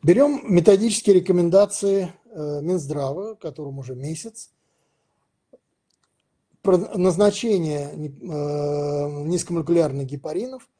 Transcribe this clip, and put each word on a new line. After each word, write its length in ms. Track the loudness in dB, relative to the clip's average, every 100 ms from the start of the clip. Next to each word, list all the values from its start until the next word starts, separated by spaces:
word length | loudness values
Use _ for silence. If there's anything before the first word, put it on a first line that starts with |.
Берём 400 | 4 4 4 2 2
методические 680 | 4 6 6 4 -2 4 4
рекомендации, 960 | 4 2 4 4 4 0 0 0 -2 -10 _
э, 300 | -10 -6 -6
Минздрава, 760 | -2 -4 -2 -4 -4 -6 -10 -10
которым 440 | -14 -10 -12 -10
уже 160 | -12 -10
месяц. 540 | -8 -10 -12 -16 -20 _ _ _ _ _ _ _ _ _ _ _ _ _ _ _ _ _ _ _ _ _
Про-, 360 | 2 2 2 0
назначение, 920 | 0 4 2 2 -2 0 0 -4 -6
э, 1300 | -8 -12 -10 -10 -6 -4 -2 -2 -2 -2 -4 -4 -6 -4
низкомолекулярных 840 | -4 -2 -4 2 2 2 0 -6
гепаринов 640 | -8 -6 -6 -6 -12 _ _